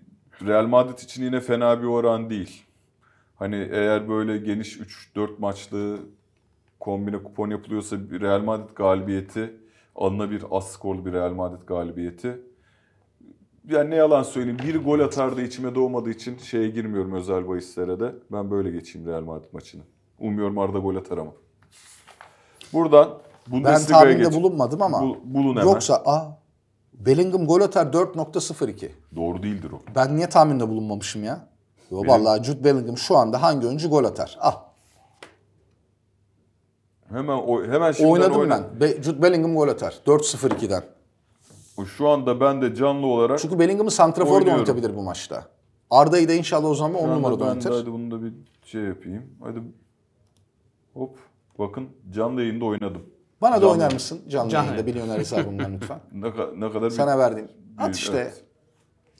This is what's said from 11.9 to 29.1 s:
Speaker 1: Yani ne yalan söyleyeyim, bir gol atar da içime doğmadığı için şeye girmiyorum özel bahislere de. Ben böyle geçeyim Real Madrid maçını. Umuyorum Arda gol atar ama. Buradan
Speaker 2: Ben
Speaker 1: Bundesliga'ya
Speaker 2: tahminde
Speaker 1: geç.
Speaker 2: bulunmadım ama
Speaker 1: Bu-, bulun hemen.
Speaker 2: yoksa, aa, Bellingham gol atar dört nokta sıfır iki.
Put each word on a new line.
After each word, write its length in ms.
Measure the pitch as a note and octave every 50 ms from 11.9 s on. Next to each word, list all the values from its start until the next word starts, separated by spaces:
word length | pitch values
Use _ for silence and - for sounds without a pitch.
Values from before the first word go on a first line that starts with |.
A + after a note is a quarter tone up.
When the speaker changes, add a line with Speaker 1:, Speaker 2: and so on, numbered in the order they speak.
| E2 F2 F2 F2 E2+ - - B2 B2 B2 - - _ _ _ _ _ _ _ _ _ _ _ _ _ _ _ - - _ _ _ _ _ - D3
Speaker 1:
Yani 200 | D3+ D3 D3 D#3
ne 40 | D#3+
yalan 280 | D#3+ D#3 D3+ D3+ C#3
söyleyeyim, 360 | B2 - - C3 B2 A#2+ A#2+ B2+ C3
bir 180 | D#3 D#3+ D#3 C3+
gol 160 | C#3+ D3 D3
atar 360 | C#3+ A2+ - C#3 C3 B2+ B2
da 60 | B2+
içime 320 | B2 A#2+ - B2+ C3 B2+ B2
doğmadığı 360 | B2+ B2+ B2+ B2 A#2+ A2+ A2+
için 280 | A2 A2 - B2 B2 B2+
şeye 300 | - - B2 A2+ A2 A2
girmiyorum 440 | G#2+ A#2 A2 G#2+ G#2 G2 F#2+ F#2+ F#2+
özel 340 | F#2 F2+ F#2+ F#2 F#2 F2+ F#2
bahislere 520 | F2+ F2 - - - F2+ F2+ F2+ F2+ F#2
de. 120 | A#2 A#2+ - - _ -
Ben 180 | G2 G#2 G2+ G2
böyle 200 | G2+ G2 F#2+ F2+
geçeyim 380 | E2+ E2+ - - - E2 E2 E2+
Real 120 | E2 E2
Madrid 300 | D#2+ E2 D#2 D#2 - -
maçını. 300 | - D#2+ - - - D#2 D#2 _ _ _ _ _ _ -
Umuyorum 400 | - A2 G#2 G#2 G#2 G2+ G#2 G2+
Arda 200 | G2 F#2+ G2 G2
gol 180 | F#2+ F#2+ F#2+
atar 220 | F#2+ F#2 - F2+ E2
ama. 120 | D#2 D2+ - _ _ _ _ _ _ _ _ - - - - - _ _ - - - - _ _ _ _ _ - - -
Buradan 360 | D#3 D#3+ E3+ D#3 D3 D3 D#3 E3+ - - - - - _ -
Speaker 2:
Ben 60 | A#2+
Speaker 1:
Bundesliga'ya 500 | B2+ B2+ C#3 C#3 D3+ D#3 D3+ D3+ D#3+ D#3+ D3+
Speaker 2:
tahminde 200 | C3+ B2+ - -
Speaker 1:
geç. 100 | E3 D3+
Speaker 2:
bulunmadım 480 | E3 F3+ F#3 F3 D3 B2+ A#2+ D3+ F3+
ama 200 | G3 F3+ C#3 G2+
Speaker 1:
Bu-, 160 | C3 C3 - - -
bulun 320 | B2 C3 C#3 C#3 C3+ B2
hemen. 60 | A2+ - F#3+
Speaker 2:
yoksa, 300 | G3 - - - B2+ - -
aa, 160 | C#3+ D3 D#3+ D#3+ D3+ D3+ - _ _ _ _ _ _ _ _ _ _ _
Bellingham 520 | B2 G2+ C3 C#3 E3 F3+ F#3 F3+ F#3+ E3
gol 140 | D3+ E3+ F#3
atar 320 | G3+ G3 - G3 E3 C3+
dört 240 | C3+ E3+ F#3 F3+ E3
nokta 240 | D#3+ D3+ D3+ - F3+
sıfır 280 | - - D#3+ - C#3+ -
iki. 240 | - - - C#2 - - _ -